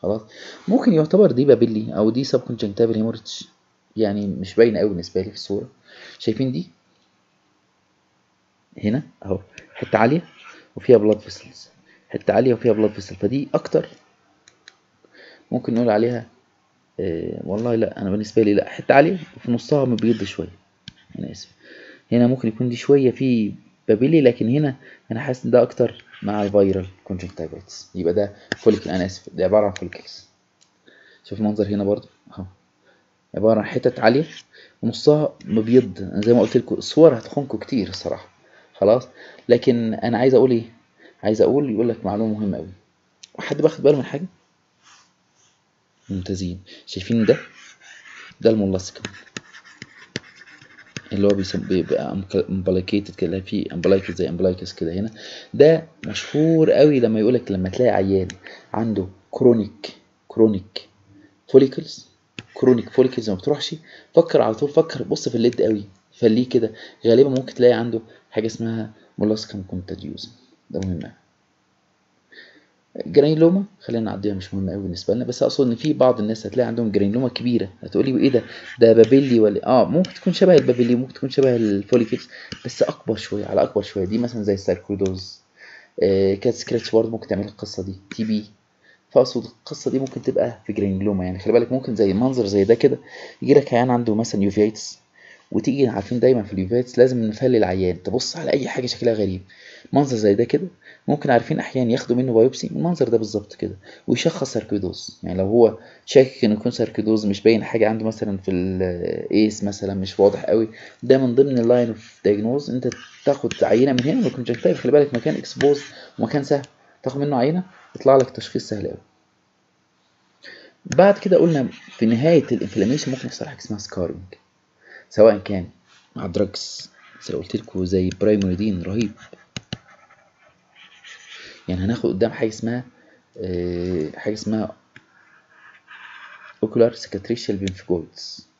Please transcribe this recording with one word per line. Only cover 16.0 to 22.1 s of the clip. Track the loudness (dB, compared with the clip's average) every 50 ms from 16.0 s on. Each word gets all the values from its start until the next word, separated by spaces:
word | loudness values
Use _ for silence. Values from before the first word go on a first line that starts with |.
| 2 0 -2 -4 -8 -12 _ _ _ _ _ _ _ _ _ _ _ _ _ -8
آه، | -6 -4 -4 -4 -6 -8 -8 -10 -8
والله | -6 -6 -4 -2 -2 0
لا، | 0 -2 -2 -4 -6
انا | -4 -4
بالنسبه | -2 -4 -4 -2 2 2 4
لي | 4 4
لا، | 2 0 -2
حته | -6 -14 -2 4 6
عاليه | 6 6 6 4 -4 -6 -14 -20 -14
وفي | -4 -4
نصها | -4 -4 -2 0 0 0 2
مبيض | 0 0 0 2 0 0 0 -2
شويه، | -10 -8 -10 -10 -10 -12 _ _ _ _ _ _ -20 _ _ _ _ -12 -12
انا | -12 -12
اسف. | -12 -16 -20 _ _ _ _ -20 -20 -20 -20 -20 -20 -20 _ _